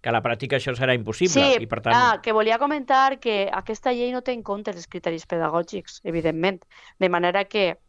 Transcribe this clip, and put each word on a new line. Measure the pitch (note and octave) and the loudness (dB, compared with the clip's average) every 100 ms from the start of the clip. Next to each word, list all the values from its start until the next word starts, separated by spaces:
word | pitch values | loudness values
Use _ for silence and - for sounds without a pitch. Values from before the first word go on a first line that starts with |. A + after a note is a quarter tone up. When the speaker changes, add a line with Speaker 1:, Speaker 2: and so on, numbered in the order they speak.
Speaker 1:
Que | B2 | 0
a | |
la | A#2 | 0
pràctica | A2+ A#2 C3+ C3 | 0 -4 -2 -2
això | C3+ | -2
serà | A#2+ C3 | -2 0
impossible | B2 A2 A2 F3+ | 0 -2 0 2
Speaker 2:
Sí, | C4+ C#4 A#3+ | 4 4 2
Speaker 1:
i, | A2+ | 0
per | A2 | -4
tant | A#2+ | 2
Speaker 2:
ah, | A#3 B3 G#3+ | 4 4 2
que | - | 0
volia | A3 G#3+ A3+ | 0 2 2
comentar | C#4 D4+ B3+ C4 C4+ C4+ | 0 -2 2 4 4 2
que | B3 G#3 G3 | -2 -2 -2
aquesta | F#3 - A3 - | -4 -6 -4 -2
llei | B3 B3 | -2 -2
no | B3 | -4
té | B3 | -6
en | B3 | -8
compte | G#3+ G3+ G#3+ | -6 -6 -6
els | F3 E3 | -10 -12
criteris | F3+ E3+ E3 - | -8 -6 -6 -6
pedagògics, | F3 D#3+ E3 E3+ G3+ - - | -4 0 -2 -4 -8 -12 -12
evidentment. | F#3 E3 D#3+ D#3+ F3+ F#3 _ - - _ | -6 -2 -2 0 -2 -2 _ -20 -20 _
De | F#3 | 0
manera | F3 F3 F#3+ | 2 2 0
que | G3 A3 F#3 E3 | -2 0 0 -2